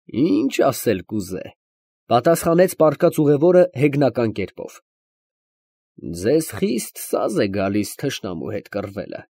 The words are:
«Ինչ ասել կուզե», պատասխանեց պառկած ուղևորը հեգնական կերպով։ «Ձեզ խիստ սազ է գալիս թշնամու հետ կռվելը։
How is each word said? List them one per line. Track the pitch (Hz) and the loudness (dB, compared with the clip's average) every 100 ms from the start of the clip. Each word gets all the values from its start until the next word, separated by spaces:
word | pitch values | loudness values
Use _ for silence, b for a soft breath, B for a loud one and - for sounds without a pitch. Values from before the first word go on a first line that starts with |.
«Ինչ | - 160 160 - 269 - | -8 -2 2 2 0 2
ասել | 139 120 - 95 | 2 2 -2 -2
կուզե», | - 110 92 92 - _ _ _ _ _ _ | -4 -8 -6 -10 -10 _ _ _ _ _ _
պատասխանեց | 123 165 165 170 170 185 | 2 4 2 2 2 2
պառկած | - 156 143 175 156 | 4 2 4 0 2
ուղևորը | 147 147 170 180 175 | 2 4 6 6 4
հեգնական | 127 147 139 135 120 113 | 2 0 2 0 2 -2
կերպով։ | 101 92 - - - _ _ _ _ _ _ _ _ _ _ _ - 65 | -2 -8 -10 -16 -18 _ _ _ _ _ _ _ _ _ _ _ -16 -12
«Ձեզ | 85 101 156 160 | -4 0 0 0
խիստ | - 196 226 - - | -4 -2 -2 -6 -12
սազ | - - - 196 | -6 -2 -2 0
է | 107 | 0
գալիս | 98 98 104 98 | 0 0 -2 -4
թշնամու | - 143 - 101 85 65 | -6 -8 -6 -8 -8 -8
հետ | 104 - | -8 -8
կռվելը։ | 101 101 98 - - - | -8 -8 -10 -12 -14 -18